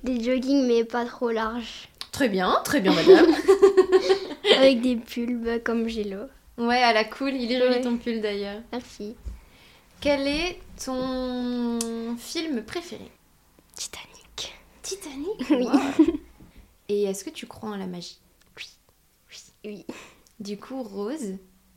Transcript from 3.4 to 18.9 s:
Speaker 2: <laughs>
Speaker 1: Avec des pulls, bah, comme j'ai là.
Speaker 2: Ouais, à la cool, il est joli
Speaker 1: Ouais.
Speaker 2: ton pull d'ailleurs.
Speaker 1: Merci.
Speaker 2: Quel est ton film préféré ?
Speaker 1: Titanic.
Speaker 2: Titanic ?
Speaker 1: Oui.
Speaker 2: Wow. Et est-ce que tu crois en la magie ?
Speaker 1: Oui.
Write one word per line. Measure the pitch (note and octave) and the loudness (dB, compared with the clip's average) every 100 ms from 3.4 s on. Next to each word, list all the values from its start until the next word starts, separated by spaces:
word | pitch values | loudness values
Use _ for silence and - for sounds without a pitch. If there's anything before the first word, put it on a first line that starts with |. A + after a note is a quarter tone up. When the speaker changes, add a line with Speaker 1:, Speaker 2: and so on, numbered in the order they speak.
| - G4 G4 G4 F#4+ | 4 6 8 6 6
Speaker 2:
<laughs> | F#4 - G4 F#4+ D4 G#4 F#4+ | 4 4 0 0 -6 4 8
Speaker 1:
Avec | C4+ B3+ | 8 6
des | B3 A#3+ | 0 -2
pulls, | A#3 - A#3 B3 | -4 -8 -6 -4
bah, | A3+ A#3 | -4 -4
comme | A#3 A#3 A3+ | -2 -2 -2
j'ai | A3+ | -4
là. | G#3 G3 C4+ - - - | -6 -8 -12 -18 -20 -6
Speaker 2:
Ouais, | A#3 B3 | 0 2
à | A#3+ | 4
la | A#3 | 4
cool, | - - C#4 | 0 -2 -4
il | C4+ A#3+ | -2 -2
est | B3+ | 0
joli | B3 B3 | 2 2
Speaker 1:
Ouais. | |
Speaker 2:
ton | B3+ A#3 | 0 -4
pull | A#3+ A3+ | -4 -4
d'ailleurs. | G#3+ G3+ G3+ G3+ A#3 | -4 -4 -6 -10 -12
Speaker 1:
Merci. | A#3+ B3 - G#3 A#3+ - - - - - - _ _ | -12 -12 -14 -14 -12 -14 -14 -20 -20 -20 -20 _ _
Speaker 2:
Quel | C#4+ C#4+ C#4 | -2 0 0
est | D4 F4 - - - | -2 -4 -8 -18 -14
ton | - B3+ C4 B3+ B3+ B3 B3 B3 A#3+ A#3 A#3 A#3 A3+ A#3 | -8 -6 -4 -6 -6 -6 -6 -4 -4 -4 -6 -8 -8 -10
film | - D#4+ E4 B3+ | -10 -8 -6 -6
préféré ? | G#3+ F4 E4+ - - _ _ _ _ _ _ - | -6 -12 -12 -16 -18 _ _ _ _ _ _ -14
Speaker 1:
Titanic. | - - - - - - - - - _ | -14 -14 -20 -20 -20 -16 -16 -16 -20 _
Speaker 2:
Titanic ? | - G4 D#4 C4+ D#4 G#4+ B3+ | -14 -12 -12 -12 -10 -8 -2
Speaker 1:
Oui. | C#4 B3 | 0 2
Speaker 2:
Wow. | C4+ C4+ C#4 D#4 D4+ - - - - - _ _ | 0 0 2 2 2 -12 -20 -20 -20 -20 _ _
Et | G#3 | -2
est-ce | G3+ F#3+ | -2 -4
que | - | -10
tu | - A#3 | -14 -16
crois | - A3 | -14 -12
en | G3+ | -10
la | F#3+ | -10
magie ? | F3+ E3+ - _ _ _ - | -10 -14 -18 _ _ _ -20
Speaker 1:
Oui. | - _ _ | -20 _ _